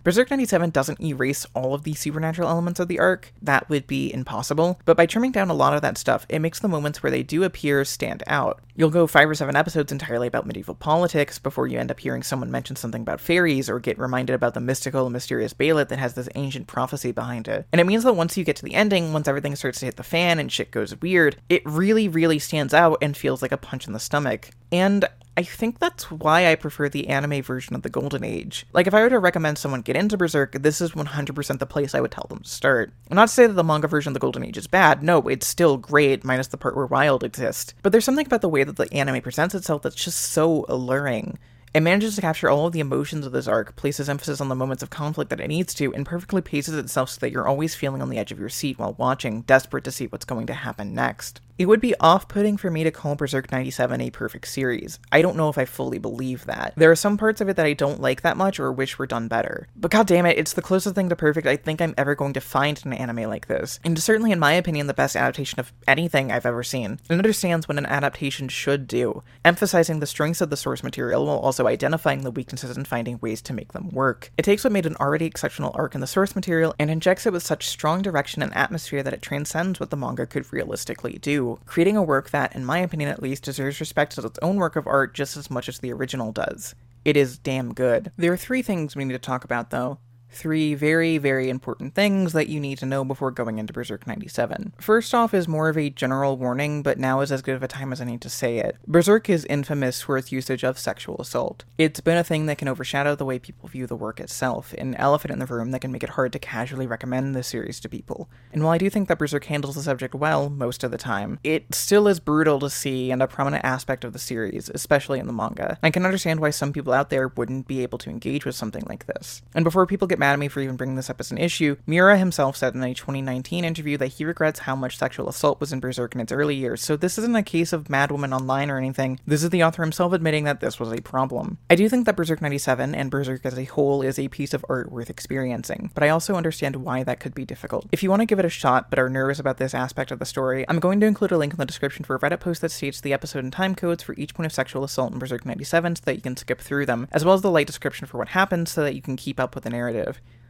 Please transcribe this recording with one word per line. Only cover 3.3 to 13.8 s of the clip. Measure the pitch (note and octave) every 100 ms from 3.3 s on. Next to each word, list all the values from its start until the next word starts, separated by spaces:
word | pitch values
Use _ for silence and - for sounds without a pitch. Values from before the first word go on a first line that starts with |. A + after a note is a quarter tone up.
| -
That | D3 C3+ -
would | D3 -
be | C3+ C3+
impossible. | B2+ B2+ A2 C3 D3 E3+ F3+ -
But | E3
by | E3+
trimming | A3 B3+
down | A#3 F#3+
a |
lot | D3+ C3+
of | D3
that | D3 -
stuff, | - A2+ -
it | D#3
makes | E3 -
the | G#3
moments | D#3+ D3 D3+
where | C#3
they | C3
do | B2+ D3+
appear | F#3 - D3 C#3
stand | C#3 - A#2 - -
out. | D3 B2+ - - -
You'll | D#3
go | E3 D#3+
five | D3 D3+
or |
seven | D3+ C#3 C#3+
episodes | E3+ D#3+ C#3+
entirely | C#3 D#3 A#2+ A#2+
about | A#2+ G#2+
medieval | A2 - -
politics | D3+ D#3+ F3 D#3 C#3+ -
before | C3+ - B2+
you | B2
end | B2+
up | -
hearing | C3 B2
someone | B2 C3 A#2+
mention | B2 B2 C3
something | A#2+ A#2
about | A2+ -
fairies | - F3 E3+ C3+ B2+
or |
get | A#2+